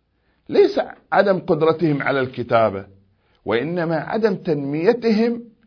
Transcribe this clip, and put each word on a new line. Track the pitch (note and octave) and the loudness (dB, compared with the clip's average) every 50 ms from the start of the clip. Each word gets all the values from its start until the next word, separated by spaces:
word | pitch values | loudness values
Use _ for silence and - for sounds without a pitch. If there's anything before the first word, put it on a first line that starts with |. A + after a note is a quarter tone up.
| _ _ _ _ _ _ _ _ _ - | _ _ _ _ _ _ _ _ _ 0
ليس | A#2+ - G4+ F4 - - - - - - _ _ | 2 4 4 4 2 -2 -6 -6 -8 -18 _ _
عدم | - E3+ G3 G3+ F#3+ F3+ | 0 2 2 2 2 0
قدرتهم | D3 - F3+ D3+ D#3 D#3+ D#3+ D#3+ F3+ D#3+ D3 C#3 | 0 -2 0 2 2 2 2 2 0 0 0 0
على | - - C3+ C3+ | -2 -2 -2 -2
الكتابة، | C3 B2+ C3 - A#2+ - B2 A#2 A2+ G#2+ G2 G2 F#2+ - - _ _ _ _ _ _ _ _ _ _ | -2 -4 -4 -8 -4 0 2 4 4 2 0 -4 -8 -14 -18 _ _ _ _ _ _ _ _ _ _
وإنما | - A2 A#2 B2+ D3+ E3+ F3+ E3 D#3+ E3+ | -2 -2 -2 -2 -2 -4 -4 -4 -2 -4
عدم | D#3 C3 - - A3 G#3+ A3 G3 | -4 -4 -6 -4 -2 -2 -2 -2
تنميتهم | D3 - F#3 D#3+ D3 C#3 C#3 C#3+ D#3 D#3+ G3 A#3+ A#3+ - A#3 A3 G#3 A3+ A#3+ A#3 A#3 - - _ _ _ | -4 -4 -4 -4 -2 -4 -4 -4 0 0 0 0 2 0 0 2 2 2 0 -2 -4 -8 -14 _ _ _